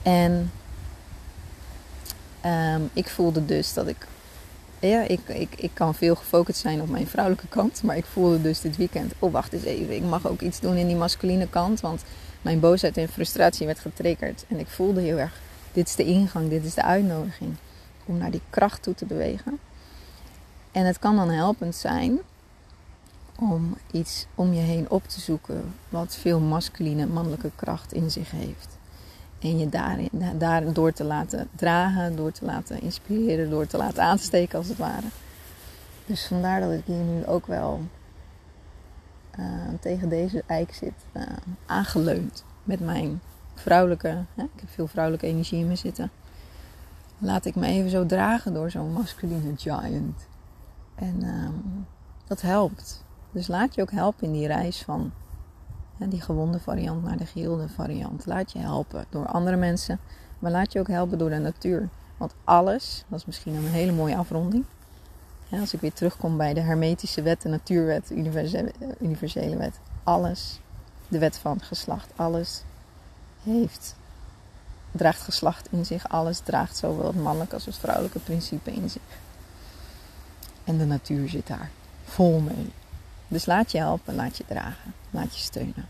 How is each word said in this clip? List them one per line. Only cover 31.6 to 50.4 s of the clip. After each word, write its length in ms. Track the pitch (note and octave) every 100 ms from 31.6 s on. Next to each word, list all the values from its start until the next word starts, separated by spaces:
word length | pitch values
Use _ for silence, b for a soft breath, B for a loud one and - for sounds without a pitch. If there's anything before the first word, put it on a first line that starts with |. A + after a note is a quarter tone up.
| F3 E3+ F#3 F#3+ F3 D#3+
door 160 | D#3
te 140 | - -
laten 360 | D#3 - -
inspireren, 680 | - - - G#3 A3+ D#3+ D#3+
door 180 | D3+ D3+
te 100 | -
laten 260 | - -
aansteken 540 | E3+ G3 - F3+ F3 D#3+
als 100 | F3
het 100 | A#3
ware. 300 | D#3+ - A3 - B B B B B B - - -
Dus 200 | G#3 -
vandaar 340 | F3+ F3+ F#3+
dat 120 | F#3
ik 120 | E3 D#3+
hier 180 | F3
nu 220 | E3+ E3+ -
ook 220 | F3 -
wel, 340 | F3 D#3 D3 E3 - - - - - - - - - - - - - -
eh, 140 | - F3+ F3+ F3 E3
tegen 300 | F3 F3+ F3+
deze 340 | E3 F3+ F#3 -
eik 260 | E3 E3+
zit, 200 | - - - -
eh, 120 | - - - - F3+ -
aangeleund 800 | F3+ G3 - E3 F3 F3+ - - -
met 160 | - F#3+
mijn 420 | E3+ E3+ D#3 D3+ - - -
vrouwelijke, 720 | - - F3 F3+ E3+ - E3 F3+ -
hè, 80 |
ik 160 | C4+ -
heb 100 | -
veel 180 | - D#3+
vrouwelijke 400 | - D#3+ D#3+ -
energie 320 | E3 E3 E3+
in 80 | E3+
me 80 | F3+
zitten. 360 | F3+ - - - B B B B B B B B B -
Laat 280 | G3 F#3+ -
ik 100 | -
me 120 | F3
even 220 | F#3 F#3+
zo 160 | F#3 F3
dragen 480 | F#3 G3 A#3 A3
door 180 | E3 E3
zo'n 200 | F3 D#3
masculine 600 | E3 G#3+ - E3+ E3+ D3+ C#3+
giant. 680 | - D3+ - C#3+ - - - -